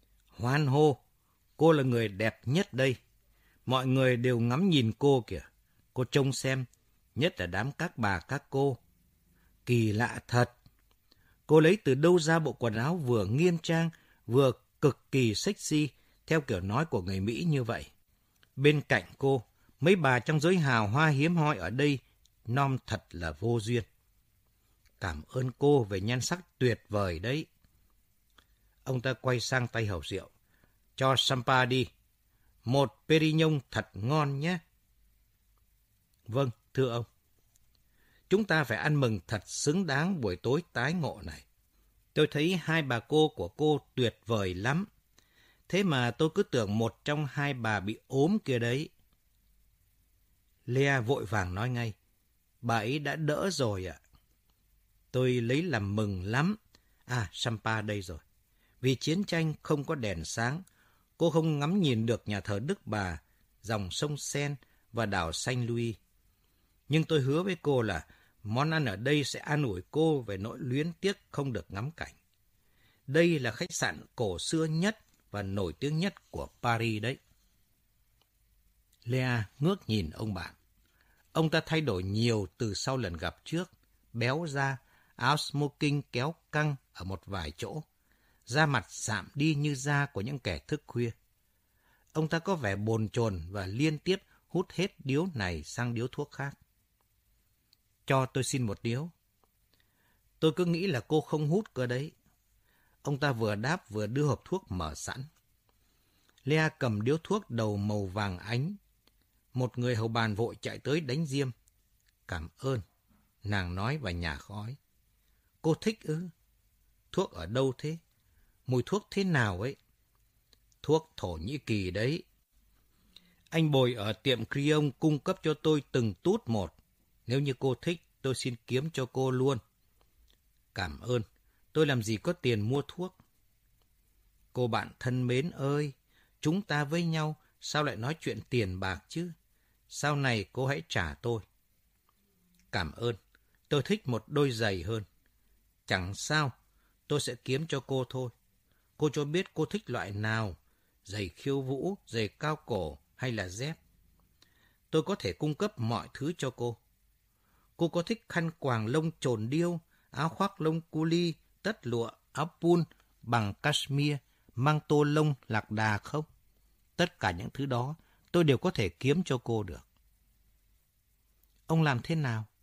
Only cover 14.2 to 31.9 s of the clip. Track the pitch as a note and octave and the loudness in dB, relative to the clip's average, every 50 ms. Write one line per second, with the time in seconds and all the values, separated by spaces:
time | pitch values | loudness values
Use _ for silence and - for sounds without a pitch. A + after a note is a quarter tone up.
14.2 | - - A2+ C3+ C#3 B2+ A#2+ - _ _ _ - - C#3 - _ _ - - C3 | -4 2 4 4 4 4 2 -2 _ _ _ 2 2 2 2 _ _ -2 2 4
15.2 | B2 A2 G2+ - - G3 G#3+ - - - D#3 D3+ D3+ C3+ - _ _ _ _ _ | 4 4 2 2 -2 -2 -2 -2 -2 0 0 0 0 0 -4 _ _ _ _ _
16.2 | - - D#3+ D#3+ C3+ - G#2+ F2+ F2+ G2 G#2 C3+ E3 E3 C3 G#2 E2+ F#2+ F#2+ F#2+ | -4 0 0 0 0 0 -2 -2 0 0 0 0 0 0 -2 -2 -2 -2 -2 -2
17.2 | F#2+ A2+ A#2 - F3 E3+ D3 C3+ A#2+ A2 A2 D#2 D2+ - _ _ _ _ _ _ | 0 -2 -2 0 0 2 2 2 0 -2 -4 -6 -6 -12 _ _ _ _ _ _
18.2 | _ _ _ _ _ _ - C3 C#3 D3 D3+ D3 - - B2 G#2 - - - - | _ _ _ _ _ _ -4 4 6 6 6 6 2 2 2 2 0 -4 -8 0
19.2 | C#3 C3+ C#3 B2 - _ _ _ _ _ _ - C3+ F3 G3+ F3+ D3 C3 B2 A#2+ | 2 2 2 2 -2 _ _ _ _ _ _ 2 4 6 6 6 6 4 4 4
20.2 | - - D#3 D3 C#3 F3 F#3+ F3+ D3+ C#3 B2+ A2+ G#2+ G2 A2 C#3+ D#3+ D#3 C#3+ C3+ | 2 2 2 4 4 4 4 4 4 4 4 4 4 2 4 4 4 4 4 4
21.2 | D3 E3+ F3+ E3+ D3+ D3+ D3 F#2+ E2 F2+ A2 C3 D3 D3 C#3 A#2+ _ _ _ _ | 2 2 4 4 2 2 2 0 -2 -4 0 2 2 2 2 0 _ _ _ _
22.2 | _ _ _ _ - G#2+ A#2 C#3 C#3 C3+ C3 B2 - - A2+ - - - - E2+ | _ _ _ _ -6 -2 0 0 2 2 0 -2 -4 -6 -6 -6 -6 -10 -10 -6
23.2 | E2+ D#2+ D#2+ - G#2+ A#2 A#2 A#2 G2+ A2 A#2+ A#2 - _ _ _ _ _ _ _ | -6 -6 -6 -2 -2 0 0 0 0 0 -2 -2 -2 _ _ _ _ _ _ _
24.2 | _ _ _ _ _ _ _ _ _ _ _ _ _ _ _ - G2 F2+ D#2 D2 | _ _ _ _ _ _ _ _ _ _ _ _ _ _ _ -8 -6 -6 -6 -6
25.2 | D#2 - - C3 B2+ B2+ - - C#3+ C#3+ D3 C3+ A2+ G2 G2+ F#2+ G2 A2+ B2 B2+ | -10 -8 -6 -4 -4 -4 -4 2 4 4 4 4 4 0 -2 -4 -2 -2 -2 -2
26.2 | - - F3 F#3 - _ _ - C3 A#2+ A2 - _ - G2+ G2+ G2 F#2 E2+ D#2+ | -2 -4 -4 -6 -8 _ _ 0 2 2 0 0 _ -4 -2 0 0 0 -2 -4
27.2 | F#2+ A#2 C#3 D#3+ D3+ _ _ _ _ _ _ _ _ _ _ _ _ _ _ _ | -4 -4 -4 -4 -6 _ _ _ _ _ _ _ _ _ _ _ _ _ _ _
28.2 | _ _ _ - _ _ _ _ _ _ _ _ - C3+ C3 B2 - C3 B2+ - | _ _ _ -20 _ _ _ _ _ _ _ _ -6 -4 -4 -2 0 -2 -2 -2
29.2 | - C3 B2 A#2 - - C3 B2+ B2 A#2 - A#2 A2+ G#2 F#2+ E2 D#2 - G2+ F#2 | 0 0 0 0 0 0 0 0 0 0 -2 -2 -2 -2 -4 -6 -6 -6 -8 -8
30.2 | - - _ _ _ _ _ _ _ _ _ _ _ _ - - C3+ C3+ C3 - | -8 -10 _ _ _ _ _ _ _ _ _ _ _ _ -4 0 2 2 4 2
31.2 | - - C3+ B2+ A#2 C#3 C3 B2+ B2+ A#2+ C3 C3 A#2 - | 2 2 0 0 2 4 4 4 4 4 2 0 0 -2